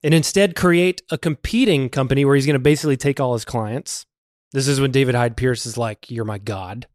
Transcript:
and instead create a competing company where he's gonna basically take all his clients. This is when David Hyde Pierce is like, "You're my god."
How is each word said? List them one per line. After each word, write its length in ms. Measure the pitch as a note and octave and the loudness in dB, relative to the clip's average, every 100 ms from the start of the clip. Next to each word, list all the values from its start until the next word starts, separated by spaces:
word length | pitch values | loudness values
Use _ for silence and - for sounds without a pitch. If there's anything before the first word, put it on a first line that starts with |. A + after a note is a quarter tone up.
and 100 | D3+ | 2
instead 420 | D#3+ D3+ F#3+ G3 E3+ | 2 2 0 0 2
create 480 | F3+ E3+ F3+ F3 _ | 2 4 2 -2 _
a 60 | D#3+ | -4
competing 720 | E3+ D3+ - A3+ B3+ D3+ C3 | -4 -4 -2 0 2 2 0
company 380 | C#3 C3 C3+ C#3 | -2 0 2 4
where 80 | C#3 | 4
he's 120 | C3+ | 2
gonna 100 | C#3+ | 2
basically 380 | C3+ D3 D3+ C3 | 4 2 2 0
take 220 | C#3+ C#3 | 0 0
all 140 | C3 | -2
his 120 | A#2+ - | -2 -4
clients. 600 | A#2+ G#2+ A#2+ - - - _ _ _ _ | -6 -4 -6 -8 -14 -14 _ _ _ _
This 140 | C3+ C3+ | -4 0
is 140 | C3+ | 0
when 100 | C#3 | 2
David 220 | C3 C3 B2 | 2 2 2
Hyde 220 | A#2+ A2+ | 0 0
Pierce 280 | B2+ A#2+ A#2+ | -2 -2 -6
is 100 | A2+ | -6
like, 320 | A#2 G#2+ - | -6 -6 -12
"You're 160 | A#2 G#2+ | -8 -6
my 140 | G#2 | -8
god." 480 | G#2 G2 F#2 G#2+ B2+ | -8 -10 -10 -14 -16